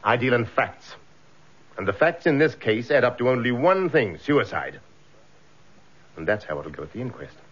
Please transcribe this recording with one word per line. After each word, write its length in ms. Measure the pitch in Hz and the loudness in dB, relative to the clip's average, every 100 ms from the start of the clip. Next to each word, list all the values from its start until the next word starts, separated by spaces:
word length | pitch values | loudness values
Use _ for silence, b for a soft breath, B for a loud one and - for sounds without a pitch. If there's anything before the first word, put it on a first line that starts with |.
I 140 | 104 120 | 2 2
deal 160 | 123 | 4
in 120 | 120 | 2
facts. 500 | 113 - 120 - - - - - - - - - - - | 0 -2 -2 -4 -20 -20 -20 -20 -20 -20 -20 -20 -20 -8
And 100 | 98 | -4
the 60 | |
facts 320 | 98 160 170 | 2 2 2
in 120 | - 143 | 0 4
this 180 | 151 | 2
case 360 | 143 - 110 117 | 0 -2 -2 2
add 120 | 147 | 2
up 140 | 123 117 | 2 2
to 120 | 123 | 0
only 220 | 127 120 | 2 0
one 380 | 120 151 190 185 | 0 2 2 2
thing, 280 | 147 110 82 | 2 0 -4
suicide. 600 | - 143 104 85 67 71 - - - - - - - - - - - - - | 0 2 2 -4 -8 -12 -20 -20 -20 -20 -20 -20 -20 -20 -20 -20 -20 -20 -20
And 120 | - 80 | -10 -2
that's 180 | 107 | -2
how 140 | - 73 | -2 -8
it'll 120 | 73 | -8
go 120 | 73 | -10
at 100 | 78 | -12
the 80 | - | -8
inquest. 340 | 123 - 71 - - | -10 -10 -16 -18 -20